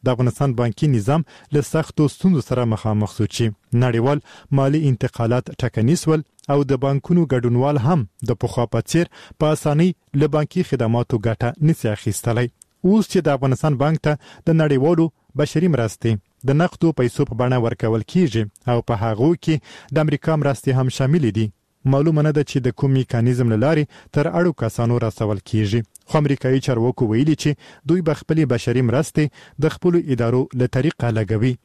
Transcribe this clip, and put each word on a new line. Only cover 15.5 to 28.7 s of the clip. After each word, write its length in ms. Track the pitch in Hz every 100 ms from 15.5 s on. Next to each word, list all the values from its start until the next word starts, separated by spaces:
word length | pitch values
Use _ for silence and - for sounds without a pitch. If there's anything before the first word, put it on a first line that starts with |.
| 156 180 139
مرستې 340 | 113 - 117 107 _ _ 123
د 120 | 143
نقدو 320 | 175 - 165 147
پیسو 260 | 123 - 143
په 100 | 113
بڼه 220 | 123 127
ورکول 460 | 117 117 117 113 107
کیږي 300 | 180 170 110 104 _ -
او 80 | 120 -
په 60 | 113 113
هغو 260 | 104 143 175
کې 100 | - 151 - - -
د 20 | 143 156
امریکا 340 | 147 - 160
مرستې 280 | 143 135 - 131
هم 100 | 131 -
شاملې 340 | 131 170 127 101
دي، 80 | 107 _ _ _
معلومه 380 | 135 135 156 156
نه 100 | 151 151
ده 60 | 143
چې 140 | 143
د 80 | 127 -
کوم 120 | 139
میکانیزم 580 | 135 123 117 117 123 123
له 60 | 110
لارې 200 | 131 160 147 - -
تر 120 | - 156 170
اړو 180 | 175 151
کسانو 360 | 113 - 117 120
رسول 340 | 113 - 107 101 -
کیږي. 300 | 110 107 117 113 - _
خو 100 | 160
امریکایي 400 | 147 139 131 135 135
چارواکو 400 | 117 120 - 117
ویلي 300 | 110 151 151
چې 80 | 151 143 - - 139
دوی 120 | 180 165
به 60 | 147
خپلې 300 | - 160 147
بشري 300 | 120 -